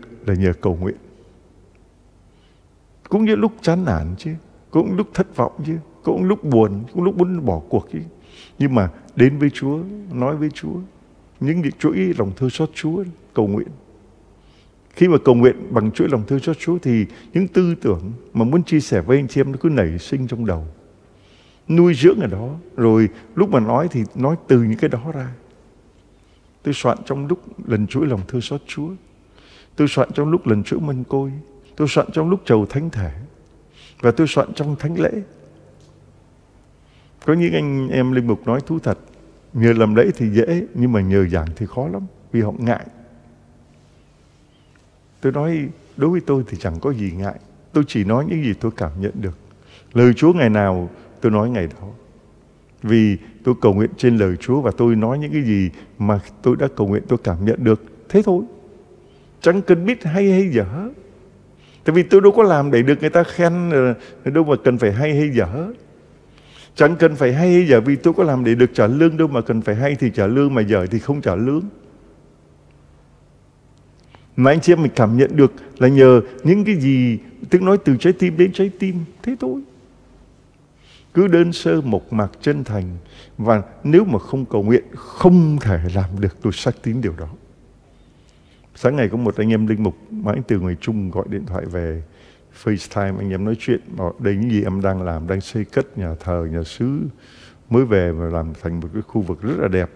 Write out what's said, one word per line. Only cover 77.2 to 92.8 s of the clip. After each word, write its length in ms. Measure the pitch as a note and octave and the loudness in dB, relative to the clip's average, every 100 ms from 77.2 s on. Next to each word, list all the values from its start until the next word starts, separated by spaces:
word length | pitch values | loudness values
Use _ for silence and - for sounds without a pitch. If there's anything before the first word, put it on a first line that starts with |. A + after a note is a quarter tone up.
| - - C3+ | -8 -20 0
tức 120 | F3+ | 2
nói 160 | F#3 G3+ D3+ | 4 2 2
từ 120 | B2 | 2
trái 160 | E3+ | 2
tim 240 | F3+ F3+ D#3+ | 2 0 2
đến 160 | F#3 | 2
trái 180 | F3 G3 G3 | 2 -2 -2
tim, 160 | F#3+ F3+ D#3+ - | -6 -4 -8 -10
thế 120 | A#3+ C4 | -10 -6
thôi. 220 | B3+ C#4 C#4 - _ _ _ _ _ _ _ _ _ _ _ - _ | -6 -8 -10 -20 _ _ _ _ _ _ _ _ _ _ _ -20 _
Cứ 140 | E3+ G3 | 0 4
đơn 260 | E3+ E3+ | 4 4
sơ, 280 | E3 E3 E3 | 0 -2 0
mộc 320 | C3+ F#2+ - | 0 -4 -2
mạc, 180 | A2 G2+ - | -4 -4 -4
chân 220 | D3 D3 | -4 -4
thành. 220 | B2 G#2 F2+ F2 - - - - | -4 -6 -6 -10 -16 -20 -20 -8
Và 240 | A2 G#2+ G2 - | 0 2 0 -8
nếu 220 | C#3+ E3 G#3 | 2 4 4
mà 140 | A2 | -2
không 260 | - C3+ B2+ | -4 -8 -4
cầu 180 | G#2+ | -2
nguyện, 200 | G2+ A#2+ - - | 2 2 0 -18
không 640 | - - F3+ F3+ D#3+ D3 | -18 2 6 6 4 2
thể 180 | A2 F2 E2+ F#2+ | 0 -2 -2 -4
làm 140 | F2+ G2 | -4 -2
được, 180 | G2 - | -4 -2
tôi 120 | G#2+ | -6
xác 220 | - B2+ - | -2 -4 -4
tín 180 | A#2+ A#2+ | -6 -4
điều 120 | G#2 D#2+ | -4 -6
đó. 120 | E2 - - _ _ _ _ _ _ _ _ _ _ _ _ - | -14 -16 -20 _ _ _ _ _ _ _ _ _ _ _ _ -2
Sáng 200 | A#2+ C#3+ | 0 0
ngày 140 | G#2 | -2
có 80 | A2+ | 0
một 200 | A#2 G2+ | -2 0
anh 120 | A2 | 0
em 180 | A2 G#2+ | 2 0
linh 160 | G#2+ | 0
mục 120 | G#2 - - | -2 -4 -14
mãi 260 | G#3+ G#2 G#2 A#2+ | -8 -6 -4 -2
từ 120 | G#2 | -2
ngoài 160 | F2+ F2 | -2 -6
Trung 300 | - A2 F#2+ | -6 -6 -4
gọi 140 | F2 - | -6 -6
điện 160 | G#2 - | -8 -8
thoại 200 | F#2 - | -10 -8
về 380 | F2 E2+ D#2+ D#2 _ - _ _ - | -8 -8 -8 -12 _ -20 _ _ -10
FaceTime, 540 | A2+ G2+ | -4 -4